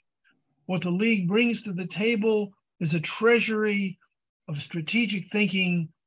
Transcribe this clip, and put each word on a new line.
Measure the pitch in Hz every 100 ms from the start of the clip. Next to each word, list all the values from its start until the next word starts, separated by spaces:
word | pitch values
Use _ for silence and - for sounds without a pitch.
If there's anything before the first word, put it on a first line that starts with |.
| _ _ _ _ _ _ -
What | 180
the | 175
League | 175 220 220 175
brings | 202 240 226
to | -
the | 180 185
table | - 220 233 220 214 208 - _ -
is | 165 165
a |
treasury | 151 - 220 240 208 220 214 202 196 180 _ _ _ _ -
of | 147
strategic | - 170 156 226 233 196 175
thinking | 208 208 190 185 175 160 _